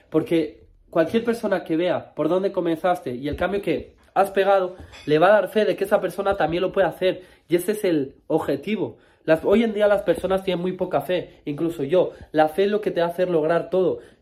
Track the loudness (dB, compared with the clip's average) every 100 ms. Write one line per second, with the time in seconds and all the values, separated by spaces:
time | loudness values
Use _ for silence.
0 | _ -2 0 0 -2 -8 _ _ _ 0
1 | 0 0 -2 -4 -2 -4 -2 -2 0 -2
2 | -6 -4 0 0 0 -2 -2 0 0 -2
3 | -4 -8 -6 -4 -4 -2 -2 -4 -6 _
4 | _ 0 0 2 2 2 0 -6 -18 -10
5 | 0 4 6 6 4 0 0 0 0 0
6 | 0 -2 -2 0 0 0 0 0 0 0
7 | -2 -2 -8 _ -2 -2 0 -2 0 0
8 | -2 -8 -4 -2 -2 -4 -4 -4 -6 -10
9 | _ _ 0 2 4 2 2 2 2 2
10 | 0 0 0 -2 -2 -4 -4 -4 -4 -2
11 | -2 -4 -6 -12 -10 -4 -4 -4 0 2
12 | 2 -4 -2 2 2 2 0 0 -2 -2
13 | -2 -2 0 0 2 0 0 0 2 -2
14 | -8 _